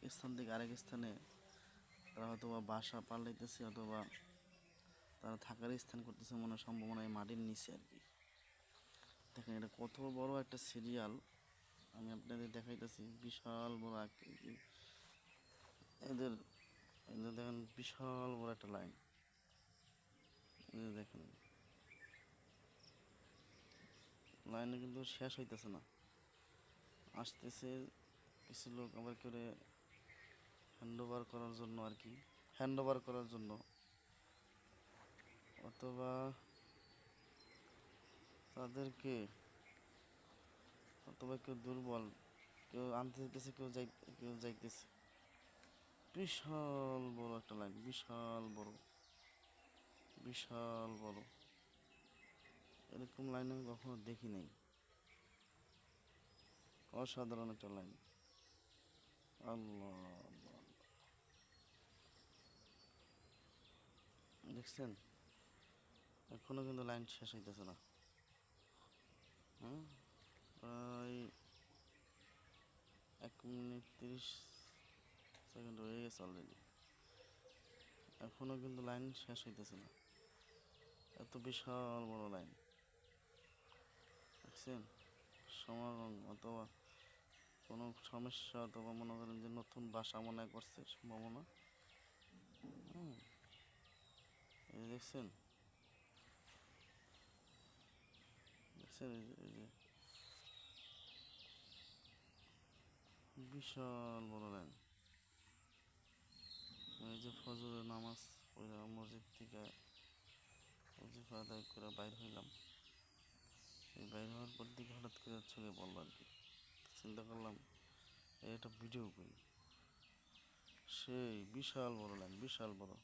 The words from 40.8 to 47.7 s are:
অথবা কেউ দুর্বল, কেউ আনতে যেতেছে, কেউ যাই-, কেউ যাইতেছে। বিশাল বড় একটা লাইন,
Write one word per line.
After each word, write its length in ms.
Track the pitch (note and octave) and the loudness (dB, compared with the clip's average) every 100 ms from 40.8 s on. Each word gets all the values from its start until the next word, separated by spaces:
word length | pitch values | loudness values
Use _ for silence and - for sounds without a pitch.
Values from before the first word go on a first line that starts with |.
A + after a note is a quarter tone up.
| - - - | -14 -10 -8
অথবা 240 | - B2+ C3 | 0 4 4
কেউ 100 | B2+ B2+ | 4 2
দুর্বল, 400 | A#2+ B2+ B2+ A#2 A2 - - - - - - | 4 4 6 6 4 -2 -12 -14 -14 -14 -2
কেউ 140 | A#2+ B2+ A#2+ | 4 6 8
আনতে 180 | B2+ B2 | 6 4
যেতেছে, 260 | C3+ C3 B2+ B2+ | 2 2 0 2
কেউ 120 | C3 B2 | 2 4
যাই-, 200 | B2 - - - | 4 0 -10 -2
কেউ 140 | A#2+ A#2 | 0 4
যাইতেছে। 400 | A#2+ A2 A#2 - - - - - - - - - - - - - - | 2 2 0 0 -4 -12 -14 -14 -14 -14 -14 -14 -14 -14 -14 -14 -4
বিশাল 880 | D#3+ F#3 - D3 D#3 D3 C#3 C3+ C3 B2+ A#2+ | 4 6 6 6 6 8 8 10 8 6 4
বড় 140 | A#2 A2+ | 6 4
একটা 140 | A2 G#2+ | 2 2
লাইন, 120 | G2+ | 2